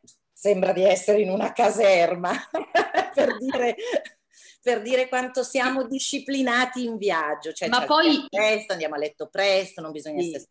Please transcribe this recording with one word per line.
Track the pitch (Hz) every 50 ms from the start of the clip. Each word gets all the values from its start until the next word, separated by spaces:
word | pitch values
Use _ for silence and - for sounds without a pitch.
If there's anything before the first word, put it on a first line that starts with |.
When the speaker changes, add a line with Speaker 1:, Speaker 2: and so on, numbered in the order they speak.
| _ - - _ _ _
Speaker 1:
sembra | - - - 208 196 185 185 185 -
di | 180 185
essere | 196 185 185 - - 208 214
in | 208 185
una | 190 214 - - -
caserma", | - 233 208 - 214 220 196 190 170 170 170 180 175 180 180 226 277 - -
<laughs> | - 339 - - - 349 - - - 349 381 - -
per | 269 - 247 220
dire, | 208 254 269 285 254 240 233 226 392 453 494 466 622 - - - _ _ _ _ - - - - _
per | - 247 240 220
dire | 214 240 254 254 254
quanto | 254 254 254 254 254 254 262 247
siamo | - - 262 247 254 262 269 254
disciplinati | 233 269 262 - - 285 277 262 269 277 269 262 240 233 247 254 247 - 254 247
in | 233 226
viaggio. | 196 202 202 170 165 151 151 151 - - 160
Cioè, | 156 - 180 160
Speaker 2:
Ma | 240 247
Speaker 1:
ci | -
Speaker 2:
poi | 269 294 320 339
Speaker 1:
alziamo | 320 285 - - -
presto, | - 202 214 214 220 208 - - 185
andiamo | 165 156 151 151
a | 143
letto | 151 151 - - 151
presto, | - - 185 196 202 190 196 185 185 - 175
non | 160 156
bisogna | 151 151 - 156 170 180
Speaker 2:
Sì. | 175 170
Speaker 1:
essere | 151 139 - _